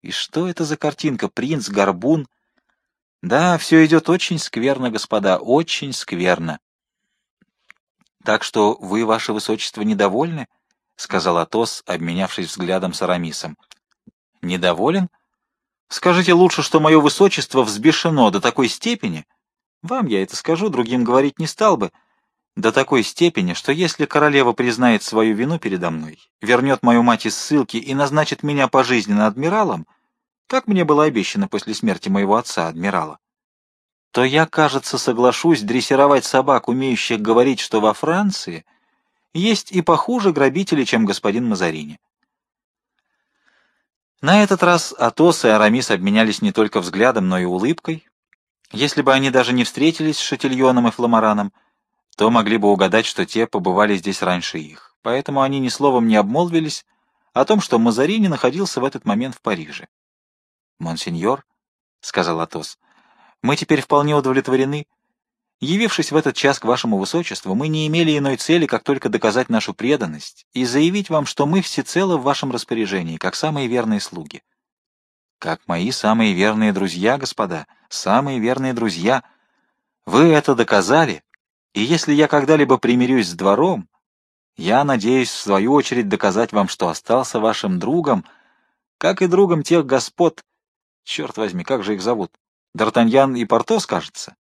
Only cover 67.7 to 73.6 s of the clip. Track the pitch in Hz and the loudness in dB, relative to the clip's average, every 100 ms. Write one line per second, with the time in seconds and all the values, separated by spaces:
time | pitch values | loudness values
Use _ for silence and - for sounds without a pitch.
67.7 | 156 156 165 165 147 139 127 - 170 156 | -2 -2 0 0 0 -2 -4 0 0 0
68.7 | 117 - 135 - 107 113 107 127 113 - | -2 -2 -4 -2 0 0 0 0 -2 -2
69.7 | - 113 143 98 76 - _ _ 127 123 | -6 -2 -2 -2 -10 -16 _ _ -6 -2
70.7 | 127 160 196 196 160 143 - 143 185 180 | 2 2 0 -2 -2 -2 -2 0 0 0
71.7 | - 131 170 190 165 127 143 139 127 - | -6 -4 -2 0 0 0 -2 -4 -6 -6
72.7 | 117 104 95 82 80 - - 156 151 | -4 -2 -4 -6 -6 -6 -4 -4 -4